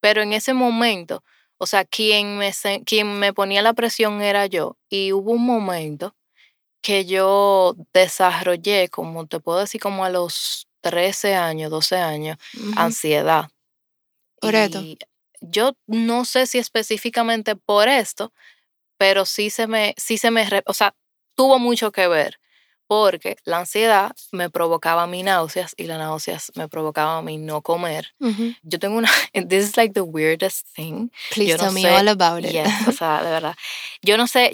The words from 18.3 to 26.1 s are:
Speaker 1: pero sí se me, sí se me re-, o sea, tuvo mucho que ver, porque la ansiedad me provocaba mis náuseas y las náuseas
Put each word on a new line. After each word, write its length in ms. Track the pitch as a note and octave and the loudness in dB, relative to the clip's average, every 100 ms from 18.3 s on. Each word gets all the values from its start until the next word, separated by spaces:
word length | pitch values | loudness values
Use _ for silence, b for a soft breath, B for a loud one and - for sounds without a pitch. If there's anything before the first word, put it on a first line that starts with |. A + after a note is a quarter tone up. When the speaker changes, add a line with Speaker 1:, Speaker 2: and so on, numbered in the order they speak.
| b b b b _ _ _ | b b b b _ _ _
Speaker 1:
pero 280 | G3 G3 F#3 | 4 4 0
sí 240 | - G#3 | -2 -4
se 180 | - A3+ | -2 -2
me, 260 | A3 G#3 - | 0 -2 -4
sí 200 | - A3+ | -4 0
se 140 | A#3 | 2
me 140 | A3+ G3+ | 2 0
re-, 140 | G3+ - | -2 -2
o 80 | |
sea, 200 | - G3+ _ _ _ _ - | 0 0 _ _ _ _ 2
tuvo 240 | C4+ C4 | 4 6
mucho 320 | A#3+ A#3 G#3+ | 4 0 -2
que 160 | G3+ F3+ | 2 2
ver, 320 | E3 C#3 - _ _ _ _ _ | 2 0 -6 _ _ _ _ _
porque 500 | G#3+ G#3 F3+ - - - | 2 4 2 -6 -8 -4
la 120 | E3+ | -4
ansiedad 520 | F3 G#3+ A3+ G#3 G3 - - | -2 0 4 4 2 -6 -12
me 180 | F#3 F3 | -6 -4
provocaba 560 | - E3+ E3 E3 E3+ E3+ | 0 0 0 0 0 0
mis 160 | F3+ | -2
náuseas 500 | F#3 F#3 D#3+ F3+ E3+ - | 0 2 0 -4 -8 -10
y 80 | E3+ | -10
las 120 | D#3+ | -8
náuseas 540 | D#3 | -6